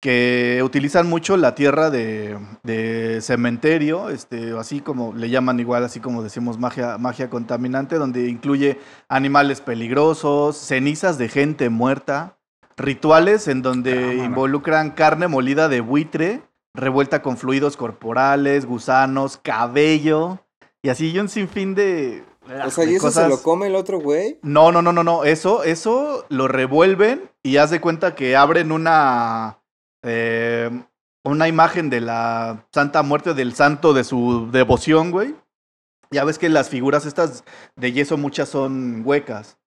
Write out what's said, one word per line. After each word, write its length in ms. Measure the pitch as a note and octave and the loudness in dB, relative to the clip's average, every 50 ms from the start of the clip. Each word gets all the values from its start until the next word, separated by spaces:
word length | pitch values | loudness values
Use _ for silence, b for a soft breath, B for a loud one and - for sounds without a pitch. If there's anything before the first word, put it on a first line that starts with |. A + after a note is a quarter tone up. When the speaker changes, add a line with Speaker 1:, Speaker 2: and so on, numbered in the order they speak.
Speaker 1:
que 600 | - C#3 B2+ B2 B2 B2 B2 B2 B2 A#2+ B2 B2 B2+ | 0 2 2 2 2 2 2 2 0 0 0 0 0
utilizan 460 | C3 C3 C#3+ C#3 C#3+ C#3+ F#3 E3+ F3 | 0 0 -2 -2 2 2 2 2 2
mucho 280 | E3 E3+ E3 - F#3+ | 0 -2 0 0 2
la 200 | F#3+ E3 B2+ A#2 | 4 4 2 2
tierra 340 | - C#3+ C#3+ C#3 D3 D#3 D#3+ | 2 2 2 4 4 2 2
de, 480 | D3 B2+ A#2 A2 A2 G#2+ G#2+ G#2 G#2+ G#2 G2+ G2+ G#2 - _ | 0 -2 -2 -4 -6 -6 -6 -8 -10 -10 -12 -16 -20 -16 _
de 580 | A2+ A2+ A2 A2 A2+ A2+ A2+ A2+ A2+ A2+ A2+ A2 | -6 -4 -4 -2 -4 -4 -4 -4 -4 -4 -6 -2
cementerio, 880 | - C3+ A#2+ A#2+ A#2+ A#2 A#2+ - D3+ D#3+ E3 D3 D3 D#3+ F3 G#3 A3 | -2 -2 0 0 -2 -2 0 0 2 2 2 0 0 -2 -4 -4 -8
este, 460 | D3+ A#2+ - _ B2+ A#2 A#2 A2+ A#2 | -8 -10 -10 _ -12 -10 -8 -8 -8
así 240 | A2+ A2+ - D3 C#3+ | -8 -8 -8 -10 -10
como 320 | C#3 - D3 B2+ A#2+ A2+ G#2+ | -8 -8 -6 -6 -6 -6 -6
le 160 | A#2 A2+ A#2 | -6 -6 -2
llaman 280 | A#2+ C3 B2+ B2+ B2+ A#2+ | 0 0 0 0 0 -2
igual, 240 | A#2+ A#2 B2 A#2+ B2 | -2 -2 -2 -2 -2
así 140 | A#2+ - B2 | -4 -6 -10
como 240 | A2 C3 A#2+ A#2 A2 | -10 -8 -8 -8 -8
decimos 360 | G#2+ - A#2+ A#2+ A#2+ A#2 A2 | -10 -8 -6 -6 -6 -6 -4
magia, 400 | B2 B2 - - B2 A#2+ A2+ G2+ | -6 -6 -6 -4 -6 -6 -6 -4
magia 320 | A#2+ - D3+ - C3 B2 | -6 -6 -6 -6 -8 -8
contaminante, 680 | A#2+ A#2+ A#2 A2+ B2 A#2+ B2 B2+ B2+ C3+ C#3 C3+ E3+ | -6 -8 -6 -6 -6 -6 -4 -4 -4 -4 -6 -4 -4
donde 320 | E3 D3 C3 B2 B2 B2 B2 | -4 -2 -2 -4 -4 -4 -4
incluye 500 | A#2+ A2+ - C#3+ C#3+ C#3 C#3 C#3+ C3+ C#3 B B B B B B | -4 -6 -4 -2 0 2 2 0 0 -2 B B B B B B
animales 520 | C3+ C3+ C3+ C#3 C#3 C#3+ C#3+ C#3+ C3+ - | -2 -2 0 2 4 4 4 2 0 -4
peligrosos, 960 | - - A#2+ A2+ A2+ A#2 B2+ C#3 D3 D#3+ D#3+ D3+ - D3 C#3+ C#3+ D3 D3 D3 | -6 -8 -6 -6 -4 -2 0 2 4 4 2 2 0 0 0 2 2 0 -2
cenizas 600 | D3 - - C#3 C3 B2+ D3 D3+ D#3 - F#3+ E3+ C#3 | -4 -6 -2 -2 0 0 0 -2 0 -2 -2 0 0
de 100 | B2 A2+ | -4 -2
gente 400 | - C#3+ C#3+ D3+ D#3 D3+ C3+ B2 | 0 0 0 0 0 -2 -2 -2
muerta, 680 | A2+ A2+ A#2+ C3 C3+ C3+ - - C#3 C#3 D#3+ F#3 _ _ _ _ _ _ _ _ _ | 0 0 0 0 0 -2 -4 -6 -6 -6 -6 -10 _ _ _ _ _ _ _ _ _
rituales 720 | - B2 C3+ C3+ A2+ - D3+ D#3 D#3+ E3 F#3+ G#3 G#3+ G#3 D#3+ | -8 -6 -6 -6 -2 4 6 6 6 8 6 4 2 2 -2
en 140 | C#3 C3 B2 | -4 -2 -2
donde 320 | C3 B2+ B2+ B2 B2+ B2+ | -2 -2 -2 -2 -2 -2
Speaker 2:
Cámara. 300 | B2+ B2+ B2+ B2 B2+ B2+ | 0 -2 -2 -2 -2 -4
Speaker 1:
involucran 680 | B2 B2 B2+ C3 C3+ C3+ D3 C#3+ E3 D#3 D#3 D#3 D3+ C#3+ | -2 -2 -2 0 0 0 -2 -2 0 0 0 0 -2 -2
carne 340 | - D#3+ D3+ D#3 D#3 F3 | 2 2 2 2 2 -2
molida 420 | F3+ D#3 C3 B2+ C3 C#3 D3 D#3+ D#3 | -2 0 0 0 0 0 2 2 2
de 120 | C#3 B2 | 2 0
buitre, 600 | A#2 A2 C3 D3 D#3 D3+ - D#3 D#3+ F3 G#3+ C#4+ - _ _ _ _ _ _ | -2 0 0 0 0 -2 -4 -4 -2 -2 -4 -6 -10 _ _ _ _ _ _
revuelta 480 | - C3 C3+ C3 C#3 C#3 C3+ D#3 D3 - | -4 -4 0 2 2 0 2 0 -2 -2
con 140 | C#3+ B2+ A#2+ | -2 -6 -4
fluidos 380 | - B2+ C3+ C#3 C#3 D3 C#3 | -4 -2 -2 0 0 -2 -2
corporales, 920 | - B2 A2+ G#2 - - A2+ A#2 B2 C3 C#3 C#3 C#3+ C#3+ C#3+ C#3+ C#3+ C3+ | -4 -10 -10 -10 -10 -10 -6 0 0 2 2 2 2 2 2 0 0 0
gusanos, 720 | A#2+ B2 A#2 - - B2+ C3 C3+ C3+ C3+ C3+ C3+ C#3 - - _ | -2 -8 -8 -2 0 2 2 2 2 0 -2 -4 -4 -6 -10 _
cabello, 960 | - B2 A2 A#2+ A#2+ B2 C#3+ D3+ D#3 D#3+ D#3 D3 D#3 D#3 D3+ D#3+ F3 F#3 F#3 _ _ _ _ b b b _ _ | -6 -4 -2 -2 -2 2 2 4 4 2 2 2 2 0 2 0 -2 -6 -10 _ _ _ _ b b b _ _
y 80 | C#3 | -4
así 200 | B2+ - D#3+ D#3+ | -2 -2 -2 -2
y 80 | E3 F#3 | -2 -2
un 100 | G#3 G3+ | -4 -4
sinfín 440 | - G#3+ G3+ F#3 - G#3 G3 F#3+ F#3+ | -4 -6 -6 -6 -6 -6 -6 -4 -2
de, 480 | F#3+ G#3 G3 F3+ E3 C#3+ B2+ A2 D#2+ A#1+ _ _ _ _ B2+ B2+ - C3+ | 0 0 0 0 -2 -4 -6 -6 -10 -16 _ _ _ _ -16 -12 -8 -8
Speaker 3:
O 60 | C3+ | -6
sea, 140 | - E3+ E3 | -2 0 0
Speaker 1:
de 80 | D#3+ E3+ | 2 2
Speaker 3:
¿y 20 | |
eso 120 | F#3+ D3+ D3 | 2 2 2
se 40 | C3+ | 2
Speaker 1:
cosas. 140 | E3 E3 D#3 | 4 4 4
Speaker 3:
lo 120 | C#3 B2+ - | 2 2 2
come 240 | D#3+ E3 F#3 G3 G3+ | 0 0 0 0 -2
el 60 | F#3+ | -2
otro 240 | F#3+ F#3+ F#3+ G3 F3+ | -2 -2 -2 -4 -4
güey? 400 | D3+ C#3+ D3 D#3 F#3+ A3 D#4 _ - | -2 0 0 0 0 -4 -6 _ -8
Speaker 1:
No, 280 | D3+ D3 D3+ D#3 E3 F3 | 0 4 6 8 8 8
no, 100 | F3 E3+ | 6 4
no, 100 | F3 F3 | 4 2
no, 100 | E3+ E3+ | 2 2
no, 220 | E3+ E3+ E3 C#3+ | 2 2 2 2
eso, 400 | D3 D#3+ D3+ - F3+ G#3 A#3 D3 | 2 0 2 2 0 0 2 0
eso 600 | E3 E3 D#3+ - A3 A3+ B3+ C#4+ D4+ C#4+ - - - | -2 -2 -2 -2 0 0 0 0 -2 -6 -8 -8 -6
lo 180 | D3 C3 C3+ C3 | -2 -2 0 0
revuelven 840 | - C3 C3 B2+ C3 D3+ E3+ F#3+ F#3+ F3 G#3 G#3+ B3+ D4+ F#4+ - _ _ _ | 0 0 0 2 4 6 6 6 6 4 4 2 2 0 -6 -14 _ _ _
y 140 | C3+ C3 | 2 4
haz 140 | C#3+ D3 D3+ | 4 4 4
de 100 | E3 E3+ | 4 0
cuenta 340 | E3 F3 E3 D#3+ G3 F#3 D#3+ | 0 -2 -2 0 -2 -2 -2
que 220 | - C#3 B2+ B2+ | -2 -2 2 6
abren 340 | C3+ C#3+ C#3+ E3 F3 E3+ D#3 D#3+ | 6 6 6 4 2 2 0 -2
una, 840 | D#3+ D#3+ E3 E3 D#3+ D3 C#3 B2+ A#2+ A#2 A2+ A2+ A2+ A2+ A2 G#2+ _ _ _ _ _ _ _ _ _ _ | -2 0 2 4 4 4 4 2 0 0 -2 -2 -4 -6 -8 -10 _ _ _ _ _ _ _ _ _ _
eh, 680 | B2 A#2 A#2 A#2 A#2 A2+ A2+ A#2 A#2 A#2 A#2 A#2 A#2+ A#2+ B2 B2 _ _ _ _ _ _ _ _ | -6 -4 -2 -2 -2 -2 -2 -2 -2 -2 -2 -4 -4 -6 -10 -12 _ _ _ _ _ _ _ _
una 240 | - C#3+ D3+ D#3+ E3 | -2 0 2 2 2
imagen 420 | E3 D#3+ D#3+ F3 - F3+ E3+ D3+ | 4 4 2 4 2 -2 -2 -2
de 100 | B2+ A#2+ | -2 -2
la 640 | A#2 A#2 A#2 A#2 A#2 A#2 A2+ A2+ A#2 A2+ A2+ G#2+ - _ _ | -2 -2 -4 -2 -2 -2 -2 -4 -4 -6 -8 -12 -16 _ _
Santa 300 | D3+ C#3+ C#3+ C#3+ D#3+ D3 | 0 0 2 2 0 0
Muerte, 320 | C#3+ C#3+ D3 D3 F3 E3 | 2 0 -2 -2 -2 -2
del 200 | C3+ C3 B2 A2+ | -2 -2 -4 2
santo 380 | - D3 C#3+ D3+ C#3+ D#3+ E3 D3 | 4 4 4 4 4 4 4 4
de 100 | C3+ A#2+ | 4 2
su 440 | - - B2 A#2+ A#2+ A#2+ A#2+ A2+ A2+ A#2+ | 0 -2 -2 0 0 0 0 -2 0 2
devoción, 580 | C3 B2+ A2 B2+ A#2 - - D#3 D#3+ D#3+ F3 | 2 4 4 4 0 2 2 2 4 2 2
güey. 240 | F3 F#3 G#3+ C4+ D4+ - _ _ _ _ _ _ _ _ _ _ _ _ _ _ | -2 -2 -4 -4 -8 -14 _ _ _ _ _ _ _ _ _ _ _ _ _ _
Ya 140 | - C#3+ C#3 | -2 -2 0
ves 140 | D3 D#3 - | 0 -2 -2
que 100 | - E3+ | 0 2
las 200 | D#3 D3+ C3+ - | 2 2 2 0
figuras 360 | - C3 B2 C3+ C#3 D3 C#3+ | -4 -4 -2 0 0 0 -2
estas 380 | D3+ C#3+ - E3+ D#3+ C3 - _ B B B B B B | -4 -4 -2 -2 -2 -2 -10 _ B B B B B B
de 180 | - B2 B2 A#2+ | -6 -6 -4 -2
yeso 240 | C3 C#3+ C#3+ D#3+ | -2 -2 -2 -2
muchas 320 | D3+ C#3+ C#3+ C#3+ - D3 C3+ | -4 -4 -4 -4 -4 -6 -4
son 540 | - D3 C3+ C3+ C3+ C3 B2+ B2 A#2 A2+ A2 | -2 -4 -4 -2 -4 -6 -6 -6 -8 -6 -2
huecas. 540 | B2+ C#3+ D3 C#3+ C#3 A#2+ G#2 A2 - _ _ _ | 0 0 0 0 -4 -12 -12 -12 -16 _ _ _